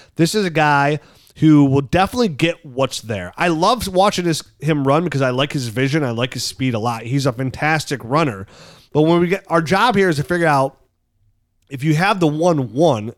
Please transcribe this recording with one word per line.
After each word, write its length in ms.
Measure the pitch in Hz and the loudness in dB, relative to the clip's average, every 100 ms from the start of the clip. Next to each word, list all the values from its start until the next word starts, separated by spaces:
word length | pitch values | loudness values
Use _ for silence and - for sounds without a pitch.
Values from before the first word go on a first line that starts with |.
| - - | -10 -2
this 180 | 165 | 0
is 100 | 214 | 0
a 60 | 190 | -2
guy 500 | 160 151 143 143 151 - _ _ - | 0 2 2 2 -2 -8 _ _ 0
who 280 | 156 151 139 | 6 6 6
will 160 | 135 | 2
definitely 460 | 135 170 196 247 226 | 0 0 0 0 -2
get 360 | 135 165 160 | 0 -2 -2
what's 380 | 147 123 131 - | -8 -4 -2 -4
there. 300 | 107 104 90 - | -8 -8 -8 -4
I 120 | 175 | -2
love 380 | 160 185 247 185 | 0 0 0 -2
watching 360 | 180 202 - | 0 2 2
his, 180 | 175 156 - _ | -2 -2 -6 _
him 280 | 151 151 135 | -2 0 2
run 180 | 147 | 2
because 160 | 170 143 | 0 -2
I 100 | 131 | 0
like 220 | 127 147 | 0 -2
his 160 | 147 120 | -4 -4
vision, 340 | 107 135 156 | -2 0 0
I 100 | 135 | -2
like 200 | 113 131 | -2 -4
his 120 | 131 | -6
speed 280 | - - 131 | -10 -4 -4
a 60 | 113 | -2
lot. 240 | 113 113 | -4 -6
He's 240 | 117 139 135 | -4 -2 -2
a 60 | |
fantastic 680 | 113 131 - 151 156 - 131 | -2 -6 -4 -2 -2 -4 -8
runner. 440 | 110 147 156 98 98 - - - _ | -4 -2 -2 -4 -14 -20 -20 -20 _
But 100 | 143 | 0
when 180 | 156 170 | 2 4
we 60 | 175 | 2
get, 180 | 190 - | -2 -2
our 120 | 170 | -2
job 360 | 156 190 240 202 | 0 0 2 2
here 120 | 190 | 2
is 80 | 147 | 0
to 80 | |
figure 220 | 147 175 165 | -2 0 2
out 320 | 143 139 - _ _ _ _ _ _ _ _ _ | 2 0 -6 _ _ _ _ _ _ _ _ _
if 160 | 135 | -4
you 100 | 151 | 0
have 260 | 151 190 208 | 2 2 2
the 60 | 160 | 0
one 460 | 151 180 156 120 | 2 0 0 -2
one 400 | 117 165 117 107 | 0 2 2 -4